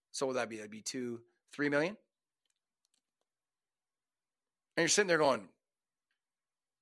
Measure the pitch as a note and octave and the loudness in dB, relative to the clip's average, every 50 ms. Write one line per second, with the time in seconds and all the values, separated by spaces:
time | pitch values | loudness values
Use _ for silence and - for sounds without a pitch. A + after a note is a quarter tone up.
0 | _ _ - - C#3+ C3 B2+ B2 A#2 G#2+ A2+ G#2+ G#2+ G#2 G#2+ A2 G2+ - - C3 | _ _ -8 -4 -4 -2 -2 -2 -4 -4 -6 -12 -12 -12 -14 -12 -12 -10 -8 -6
1 | B2 A#2+ A#2 A#2 - _ _ _ _ _ - - C#3+ D3 C#3+ C#3+ D#3 F3+ G#3+ - | -6 -6 -8 -10 -12 _ _ _ _ _ -6 -2 -2 2 2 2 0 0 -4 -8
2 | _ _ _ _ _ _ _ _ _ _ _ _ _ _ _ _ _ _ _ _ | _ _ _ _ _ _ _ _ _ _ _ _ _ _ _ _ _ _ _ _
3 | _ _ _ _ _ _ _ _ _ _ _ _ _ _ _ _ _ _ _ _ | _ _ _ _ _ _ _ _ _ _ _ _ _ _ _ _ _ _ _ _
4 | _ _ _ _ _ _ _ _ _ _ _ _ _ _ - - E3+ D3+ - - | _ _ _ _ _ _ _ _ _ _ _ _ _ _ -2 0 2 2 4 2
5 | G#3 F3+ E3+ D#3 D3+ C#3+ B2+ A2+ F#2+ F2 _ _ _ _ _ _ _ _ _ _ | 4 4 4 4 4 4 4 2 -2 -10 _ _ _ _ _ _ _ _ _ _
6 | _ _ _ _ _ _ _ _ _ _ _ _ _ _ _ _ | _ _ _ _ _ _ _ _ _ _ _ _ _ _ _ _